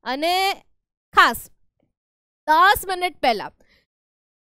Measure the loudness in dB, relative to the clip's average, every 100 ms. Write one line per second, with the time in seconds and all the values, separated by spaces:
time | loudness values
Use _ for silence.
0 | -8 -6 -4 -2 -2 -6 _ _ _ _
1 | _ 2 2 0 -12 _ _ _ _ _
2 | _ _ _ _ 0 4 4 2 -2 -6
3 | -6 -2 -2 -2 -8 _ _ _ _ _
4 | _ _ _ _